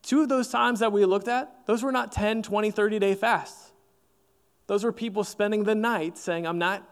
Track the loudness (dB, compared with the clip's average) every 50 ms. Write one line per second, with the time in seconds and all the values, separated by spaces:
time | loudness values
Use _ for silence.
0 | -2 2 2 2 4 4 2 0 0 0 0 2 2 2 2 2 0 2 4 4
1 | 4 4 4 2 0 0 -2 -2 -2 -6 -14 -12 _ -2 -2 0 0 0 0 -2
2 | -2 -2 -4 -2 0 0 0 -2 -4 -2 -2 0 0 0 0 2 0 2 2 2
3 | 2 2 2 2 2 2 2 0 -2 -8 -18 -20 -20 -20 _ _ _ _ _ _
4 | _ _ _ _ _ _ _ _ _ _ _ _ _ -2 -2 0 0 -2 -4 -2
5 | -8 -6 -4 -4 -4 -6 -2 -2 -2 0 0 0 0 0 0 0 0 0 0 0
6 | -2 -4 -6 -8 -6 -4 -4 -4 -4 -4 -2 0 0 -2 -2 -4 -8 -18